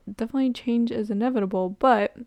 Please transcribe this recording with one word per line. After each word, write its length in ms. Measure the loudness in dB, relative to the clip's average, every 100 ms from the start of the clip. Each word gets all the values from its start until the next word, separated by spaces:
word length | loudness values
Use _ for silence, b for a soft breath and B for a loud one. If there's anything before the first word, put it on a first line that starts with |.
| -12
definitely 400 | -8 -4 0 0
change 360 | -2 0 0 0
is 180 | -2 -4
inevitable, 600 | -2 0 0 0 0 -2 2
but 360 | 4 4 2 -4